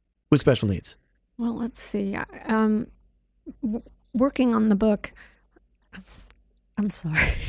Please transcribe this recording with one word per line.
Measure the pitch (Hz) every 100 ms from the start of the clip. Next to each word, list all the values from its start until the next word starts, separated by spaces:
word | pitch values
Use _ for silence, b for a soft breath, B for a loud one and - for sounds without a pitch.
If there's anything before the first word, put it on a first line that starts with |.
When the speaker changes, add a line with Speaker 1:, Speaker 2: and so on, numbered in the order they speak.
| _ _ _
Speaker 1:
with | 151
special | - 123 107
needs? | 90 - - _ _ _ -
Speaker 2:
Well, | 233 233
let's | 233 -
see. | - 208 196 -
I, | - - -
um, | 220 220 214 - _ _ _ _ _ 320 -
w-, | 233 226 - _ _
working | 220 277 - 254
on | 226 220
the | 196
book, | 220 208 - - b b b _ _ _ _
I'm | - -
s-, | - - - _ _ _ -
I'm | 202
sorry. | - 160 151 139 -